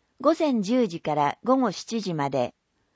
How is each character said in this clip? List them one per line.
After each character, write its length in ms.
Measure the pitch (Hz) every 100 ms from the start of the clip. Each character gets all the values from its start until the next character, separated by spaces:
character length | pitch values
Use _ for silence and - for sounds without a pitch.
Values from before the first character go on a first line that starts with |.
| _ -
午 140 | 262 330
前 220 | 311 240
十 260 | 190 254 220
時 140 | 165
か 140 | -
ら 240 | 147 143 -
午 120 | 208 262
後 160 | 247
七 300 | 165 - 226
時 100 | 202
ま 160 | 160 139
で。 260 | 135 123 - _ _ _